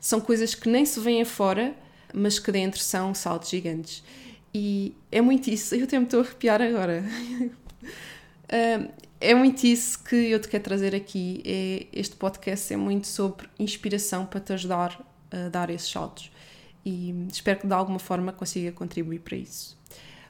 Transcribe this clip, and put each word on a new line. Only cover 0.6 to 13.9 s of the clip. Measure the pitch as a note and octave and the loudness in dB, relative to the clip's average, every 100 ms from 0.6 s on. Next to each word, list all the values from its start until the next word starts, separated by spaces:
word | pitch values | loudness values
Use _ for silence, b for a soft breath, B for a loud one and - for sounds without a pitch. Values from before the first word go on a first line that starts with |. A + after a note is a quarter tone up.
| A3+ | 4
nem | B3 D4 | 4 4
se | A#3 | 2
veem | A#3 A#3 A#3 | 2 2 2
fora, | - G3 F#3+ B3+ - B B B | 2 2 2 -2 -4 B B B
mas | G3 G3+ G3+ | 0 0 2
que | - | 0
dentro | G3 F#3+ - | 2 0 -2
são | - F#3 F#3+ | -2 -2 -2
saltos | G3 F3+ E3+ - | -2 -4 -4 -4
gigantes. | F3+ E3+ D#3+ D#3+ - B B B B _ | -4 -4 -6 -8 -14 B B B B _
E | G#3 G#3 G3+ G3 - - | -4 -2 0 -2 -8 -2
é | A3 | 4
muito | A#3+ C4+ B3+ | 6 4 2
isso, | G#3 - | -2 0
eu | A#3+ | -2
até | C4 C4+ | 2 2
me | |
estou | A#3+ A#3+ | 2 2
a | |
arrepiar | B3 - A#3 G#3+ | 2 0 2 4
agora. | A#3 A3+ F3+ E3+ G3+ | 2 2 0 -2 -4
<laughs> | A#3 A#3+ B3 A#3+ - - - B3 B B B B B - | -6 -6 -4 -4 -6 -18 -20 -18 B B B B B -2
Ah, | A#3 A#3 A3 - - - - | 2 2 2 -2 -10 -20 0
é | G#3+ | 6
muito | B3 C4 C4 | 8 8 8
isso | A#3+ A#3 - - | 6 4 2 -6
que | - | 0
eu | A#3+ A#3 G#3+ | 2 4 2
te | G#3+ | 0
quero | G#3 | -4
trazer | G3+ G3 G3 | -2 0 0
aqui. | G3 G3 F#3+ F3+ F#3 - | -2 -4 -4 -4 -6 -4
É, | F#3+ F#3+ F#3+ - - | -2 -2 -4 -6 -8
este | G3 | -8
podcast | - F#3+ - - G3+ - | -4 -4 -4 -4 -4 -4
é | G3+ | -2
muito | G3 G3+ G3+ | 0 0 -2
sobre | - G3 - - - | -2 -2 -4 -12 -6
inspiração | G#3 - G#3 | -4 -4 -2